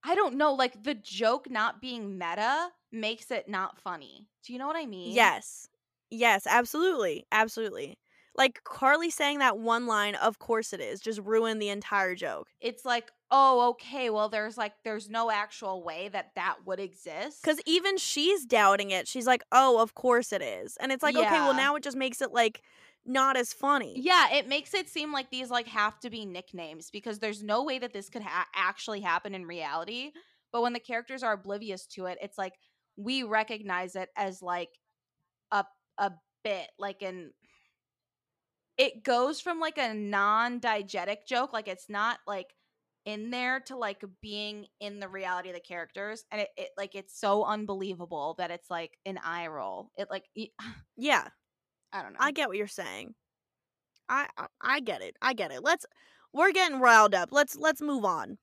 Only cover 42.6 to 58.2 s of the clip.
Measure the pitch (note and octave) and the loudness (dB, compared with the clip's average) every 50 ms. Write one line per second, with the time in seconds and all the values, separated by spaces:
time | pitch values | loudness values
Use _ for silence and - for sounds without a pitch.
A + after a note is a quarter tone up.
42.6 | _ _ _ _ _ _ _ _ _ G#3 G#3+ G#3 G#3+ A#3 B3 B3 B3 B3 B3+ C4 | _ _ _ _ _ _ _ _ _ -10 -10 -8 -8 -6 -6 -4 -2 -2 -2 -4
43.6 | C4 - C4+ B3+ A#3 G#3 G3+ G3+ - G3 F#3 _ - G#3+ G#3 G#3 G#3 G#3 G#3 G#3 | -6 -10 -8 -6 -6 -6 -6 _ -12 -18 -18 _ -14 -10 -8 -8 -8 -8 -10 -12
44.6 | G3+ - _ _ G#3 G#3 G3+ G#3 G3+ F#3+ F#3+ F#3+ F#3+ F#3 F#3 F3+ F3+ F#3 F3+ F3 | -14 -18 _ _ -12 -12 -10 -10 -12 -10 -10 -8 -4 -4 -4 -4 -4 -8 -12 -14
45.6 | F3 - F3+ F3 E3+ D#3+ _ G3 G3 G#3 A3 A3+ - _ - G#3+ G#3 G3 _ - | -12 -12 -10 -10 -10 -10 _ -10 -8 -8 -10 -12 -14 _ -6 -6 -6 -6 _ -12
46.6 | G3 - _ - G3+ G3 - G3+ F#3+ _ - - - G#3 G3 G#3 G#3+ - G#3+ G#3+ | -12 -12 _ -10 -10 -10 -10 -14 -14 _ -14 -4 2 2 2 4 2 0 0 -2
47.6 | G#3+ G3+ G3+ F#3+ G3 G3+ F#3 E3+ F3 E3 E3+ D#3 C#3+ D3+ E3 - F3+ E3+ E3+ F3 | -4 -6 -6 -6 -6 -8 -8 -10 -10 -10 -8 -6 -6 -6 -6 -6 -6 -6 -8 -10
48.6 | _ - F#3 E3+ E3 D#3 _ _ _ G3 F#3+ F3+ - E3 E3 E3+ E3+ E3 D#3 D3 | _ -8 -8 -8 -8 -8 _ _ _ -10 -10 -8 -6 -6 -6 -6 -8 -8 -8 -8
49.6 | G#2+ G2 F#2 F#2 - - _ - G3+ - - G3 _ _ _ - A3 - _ _ | -8 -8 -8 -8 -12 -14 _ -10 -8 -8 -8 -10 _ _ _ -12 -12 -12 _ _
50.6 | G#3+ A#3 A3+ - - _ _ - A#3+ D4 C#4 G3 - - _ _ _ _ _ _ | -16 -16 -16 -16 -20 _ _ -6 0 2 2 2 2 0 _ _ _ _ _ _
51.6 | _ _ _ _ _ _ - G3 E3 G2 G2+ - - C#4+ C#4+ D4+ D4+ B3 F#3 G3+ | _ _ _ _ _ _ -10 -10 -10 -10 -2 0 0 0 2 0 -2 -2 -2 -4
52.6 | G#3 G3+ - - F3+ D#3 F#2 G2+ - - A3+ _ _ _ _ _ _ _ _ _ | -6 -6 -6 -10 -10 -10 -10 -12 -12 -14 -18 _ _ _ _ _ _ _ _ _
53.6 | _ _ _ _ _ _ _ _ _ - - C4+ C#4+ - - - - - _ _ | _ _ _ _ _ _ _ _ _ -4 -2 -2 -2 -4 -8 -12 -14 -14 _ _
54.6 | - - C4 D4 C4 A3 F#3 A#2 F#2+ F2+ - _ - B3+ C4 A3 G3 D#3 C#3 B2+ | -2 0 0 0 0 -4 -6 -6 -6 -12 -12 _ -2 -2 -2 -2 -4 -6 -6 -4
55.6 | E3 C#4+ E4+ - - - _ _ _ _ _ _ _ _ _ C4+ E4 G4 F4 F#4+ | 0 0 0 0 0 -14 _ _ _ _ _ _ _ _ _ 4 4 4 6 4
56.6 | F#4 E4+ C#4+ C4 B3+ B3 A#3 A3 G#3+ G#3 G3 F#3 F3 D#3+ - C#4+ D4 C#4+ - - | 2 2 2 4 8 10 10 10 10 10 6 4 0 2 4 4 4 4 2 0
57.6 | D4 D#4 D#4 - D4 D4 C#4+ C4 G#3 G3 F3 D#3 | 2 2 2 2 -2 -2 -2 0 0 0 0 0